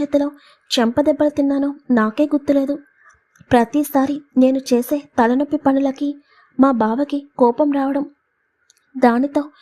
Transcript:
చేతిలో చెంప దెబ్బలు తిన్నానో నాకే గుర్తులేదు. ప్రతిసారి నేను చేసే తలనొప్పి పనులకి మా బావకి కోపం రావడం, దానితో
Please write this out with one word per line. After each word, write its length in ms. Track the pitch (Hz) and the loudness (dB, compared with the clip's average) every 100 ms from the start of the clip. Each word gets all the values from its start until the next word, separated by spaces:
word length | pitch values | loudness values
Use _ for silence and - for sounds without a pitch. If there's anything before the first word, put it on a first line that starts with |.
చేతిలో 280 | 285 285 285 294 _ _ - - | -2 -2 -2 -8 _ _ -8 -2
చెంప 220 | 226 240 | 0 0
దెబ్బలు 280 | 294 294 302 | 0 2 0
తిన్నానో 460 | 294 277 277 277 285 - | 0 -2 0 -2 -6 -2
నాకే 340 | 240 220 220 | 0 0 0
గుర్తులేదు. 540 | 294 294 285 285 269 285 - _ _ _ _ _ - | -2 -2 0 0 0 -6 -10 _ _ _ _ _ 0
ప్రతిసారి 680 | 240 233 294 294 277 269 285 - - | 2 2 -2 -2 -2 -2 -4 -4 2
నేను 240 | 254 269 262 | 2 2 0
చేసే 240 | 240 247 294 | -2 0 -6
తలనొప్పి 580 | 285 - 233 254 294 302 | -6 -2 0 0 -2 -2
పనులకి 580 | 285 269 277 269 285 285 _ _ _ - | 0 0 -2 -4 -8 -8 _ _ _ 0
మా 100 | 269 | 2
బావకి 580 | 247 220 233 285 285 285 - | 2 0 -2 -4 -6 -6 0
కోపం 340 | 240 240 294 | 2 2 0
రావడం, 340 | 277 269 277 285 _ _ _ _ _ _ _ _ 262 | 0 -2 -4 -6 _ _ _ _ _ _ _ _ 0
దానితో 520 | 254 233 285 285 294 _ | 2 2 0 -2 -6 _